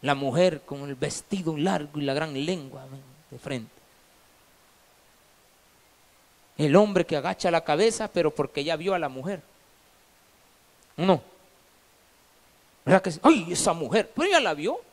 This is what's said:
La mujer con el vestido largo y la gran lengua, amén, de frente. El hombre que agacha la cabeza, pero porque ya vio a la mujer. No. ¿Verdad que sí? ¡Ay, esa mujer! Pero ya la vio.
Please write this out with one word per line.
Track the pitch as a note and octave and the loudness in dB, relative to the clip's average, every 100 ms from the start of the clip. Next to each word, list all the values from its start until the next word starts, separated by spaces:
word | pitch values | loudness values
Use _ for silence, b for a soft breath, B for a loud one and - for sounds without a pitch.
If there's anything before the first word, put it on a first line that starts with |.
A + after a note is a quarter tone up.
La | C3 | 0
mujer | C#3 C#3 C3+ F3+ D#3 | 0 0 2 2 2
con | - C#3+ C#3+ | -10 -12 -10
el | |
vestido | C3+ D3 - - G3 D#3+ D#3 | -6 -6 -6 -6 -4 -4 0
largo | E3 F#3 D3 D3+ | 0 0 -4 -4
y | |
la | C#3 | -2
gran | C3+ D#3+ | -2 -2
lengua, | C#3 D3 F#3 C3+ C3+ | -4 -4 -4 -6 -16
amén, | C3+ C3+ - - _ | -16 -18 -20 -20 _
de | B2 | -16
frente. | - C3 A2 - _ _ _ _ _ _ _ _ _ _ _ _ _ _ _ _ _ _ _ _ _ _ _ _ _ _ _ - | -8 -8 -8 -20 _ _ _ _ _ _ _ _ _ _ _ _ _ _ _ _ _ _ _ _ _ _ _ _ _ _ _ -2
El | D3+ D#3 | 4 6
hombre | G#3 F#3 | 6 2
que | E3+ D3+ | 0 -2
agacha | C#3+ F#3+ F#3 | -4 -2 0
la | E3+ | 0
cabeza, | E3 D3+ A3 A3 A3 | 2 2 2 0 -6
pero | - D#3 | 0 -2
porque | - C#3 - | 0 -6 -4
ya | C#3+ E3 | -4 -4
vio | F3 | -2
a | F#3+ | -2
la | D3+ | -4
mujer. | C3 C#3 G3 - _ _ _ _ _ _ _ _ _ _ _ _ _ _ - | -6 -8 -8 -12 _ _ _ _ _ _ _ _ _ _ _ _ _ _ -4
No. | F#3 F3 - - _ _ _ _ _ _ _ _ _ _ _ _ _ _ | 2 2 0 -20 _ _ _ _ _ _ _ _ _ _ _ _ _ _
¿Verdad | - F#3 | 4 4
que | F#3 | 4
sí? | D#3 | 2
¡Ay, | C#4 D#4 E3 | 4 4 2
esa | F3 - | -2 0
mujer! | E3+ C#3 G#3+ - | 0 0 0 0
Pero | - F4 | -2 2
ya | F4+ | 2
la | A3+ | 2
vio. | D3+ E3 F#4 - | -2 -4 -4 -8